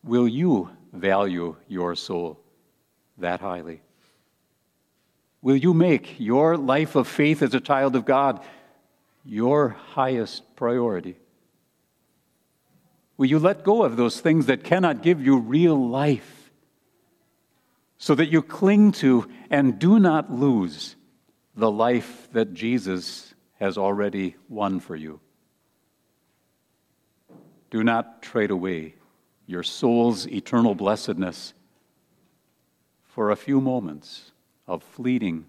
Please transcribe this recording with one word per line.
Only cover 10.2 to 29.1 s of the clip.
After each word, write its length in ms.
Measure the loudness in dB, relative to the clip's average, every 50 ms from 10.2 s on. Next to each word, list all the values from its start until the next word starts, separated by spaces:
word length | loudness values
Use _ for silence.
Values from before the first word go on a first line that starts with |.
| -6 -8 -10 -18 _ _ _
priority? 600 | -6 -4 -2 -2 0 -2 -2 -4 -6 -8 -12 -16 _ _ _ _ _ _ _ _ _ _ _ _ _ _ _ _ _ _ _ _ _ _ _ _ _ _ _ _ _ _ _ _ _ _ _ _ _ _ _ _
Will 100 | -2 0
you 120 | 2 2 2
let 240 | 2 2 0 2
go 220 | 2 2 4 4 2
of 120 | 2 2
those 240 | 2 0 0 0 0
things 260 | 0 2 2 4 4
that 180 | 2 0 -2 0
cannot 380 | 0 0 2 2 0 0 0
give 220 | 2 0 0 2 4
you 140 | 4 4 4
real 380 | 2 0 2 4 4 4 4
life 760 | 2 0 0 -2 0 0 0 0 0 -4 -14 -20 -20 -20 _ _ _ _ _ _ _ _ _ _ _ _ _ _ _ _ _ _ _ _ _ _ _ _ _ _ _ _ _ _
so 200 | _ 0 0 2
that 100 | 2 2
you 160 | 2 2 0
cling 480 | 0 -2 -6 0 2 4 6 6 6 6
to 400 | 4 4 2 4 4 2 0 -4 -16 -20 -6 -2
and 280 | 0 2 2 2 0 2
do 220 | 4 4 6 6
not 320 | 6 4 2 0 -2 -4
lose 640 | -4 -2 0 2 2 0 -2 -4 -8 -14 -18 -18 -18 _ _ _ _ _ _ _ _ _ _ _ _
the 160 | -2 -2 -2
life 580 | 0 0 0 2 0 0 -2 -6 -18 -20 -20 _
that 220 | -2 -2 -2 -2 -4
Jesus 800 | -8 -4 -2 -2 -2 -2 -4 -6 -6 -8 -12 -16 -18 -20 -20 _ _ _ _ _
has 200 | _ -6 -4 -2
already 600 | -2 -2 -2 0 0 -2 -4 -4 -4 -6 -6 -8 -12 _ _
won 320 | -8 -6 -4 -4 -4 -6
for 160 | -8 -10 -14
you? 240 | -12 -12 -14 -16 -18 _ _ _ _ _ _ _ _ _ _ _ _ _ _ _ _ _ _ _ _ _ _ _ _ _ _ _ _ _ _ _ _ _ _ _ _ _ _ _ _ _ _ -20 -20 _ _ _ _ _ _
Do 160 | -4 -2 0
not 380 | 0 0 -2 -4 -8 -16 _
trade 280 | -20 -6 -4 -4 -2 -2
away 440 | -4 -4 -4 -6 -8 -8 -10 -14 -18 _ _ _